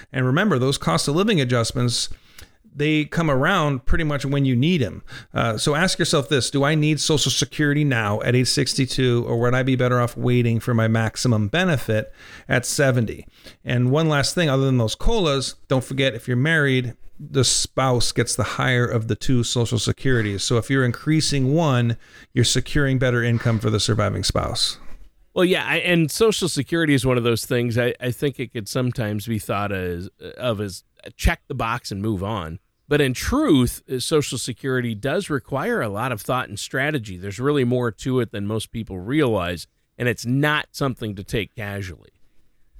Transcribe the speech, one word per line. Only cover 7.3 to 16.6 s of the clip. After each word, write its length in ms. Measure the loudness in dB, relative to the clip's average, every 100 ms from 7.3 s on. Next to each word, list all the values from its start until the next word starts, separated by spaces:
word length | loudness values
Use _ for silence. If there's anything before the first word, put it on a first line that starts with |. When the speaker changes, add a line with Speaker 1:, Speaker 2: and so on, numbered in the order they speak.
Speaker 1:
Security 520 | 0 -2 0 2 2
now 380 | 2 2 0 0
at 140 | 2 2
age 120 | 2
sixty-two, 760 | 0 0 0 -2 0 2 0 0
or 120 | 0
would 160 | 2 2
I 80 |
be 120 | 2 2
better 240 | 2 2
off 160 | 0 -2
waiting 440 | 0 2 2 0
for 160 | 0 2
my 120 | 2
maximum 600 | 2 0 0 2 2 2
benefit 680 | 0 2 0 0 -2 -2 -10 -20 -18 -4
at 200 | -2 0
seventy?" 580 | 2 2 4 0 -4 -14 -20 -20 -12 -2
And 240 | 2 2
one 180 | 4 4
last 280 | 2 2 0
thing, 120 | 2
other 180 | 2 2
than 120 | 2
those 160 | 2
colas, 640 | 2 2 4 2 0 -4 -10 -2
don't 160 | -2
forget, 300 | 0 0 0
if 140 | 0 -2
you're 100 | 0
married, 560 | 2 2